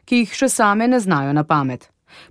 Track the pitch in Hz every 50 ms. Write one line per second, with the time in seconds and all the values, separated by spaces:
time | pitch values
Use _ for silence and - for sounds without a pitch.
0 | _ - 247 240 233 - - - 269 254 - - 226 202 202 214 226 247 254 247
1 | 202 190 170 143 139 139 143 151 151 - 160 147 135 131 127 120 - _ _ _
2 | _ _ - - - -